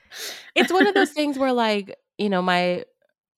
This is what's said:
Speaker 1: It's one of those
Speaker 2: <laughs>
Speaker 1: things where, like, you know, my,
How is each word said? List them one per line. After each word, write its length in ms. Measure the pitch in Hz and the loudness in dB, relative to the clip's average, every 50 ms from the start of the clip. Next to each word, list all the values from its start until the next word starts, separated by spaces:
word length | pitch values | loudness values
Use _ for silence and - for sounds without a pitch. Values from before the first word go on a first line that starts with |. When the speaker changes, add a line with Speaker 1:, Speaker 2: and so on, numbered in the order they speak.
| _ _ - - - - - - - - - | _ _ -18 -16 -14 -14 -14 -16 -14 -4 -2
Speaker 1:
It's 180 | - - - | 0 0 2
one 140 | 339 370 359 | 4 4 4
of 80 | 415 381 | 4 4
those 160 | 392 302 - | 2 2 0
Speaker 2:
<laughs> 20 | |
Speaker 1:
things 240 | - 302 294 294 269 262 | 0 -2 -2 -2 -2 0
where, 140 | 269 262 | 0 0
like, 440 | 247 240 226 220 214 202 190 202 - - _ _ _ - | 2 2 2 0 0 -2 -4 -8 -14 -20 _ _ _ -4
you 100 | 202 208 | -2 -2
know, 100 | 190 180 | 0 0
my, 420 | 180 185 180 180 180 180 180 - - - _ _ _ _ _ _ _ _ _ | 0 0 0 0 0 0 -2 -4 -6 -12 _ _ _ _ _ _ _ _ _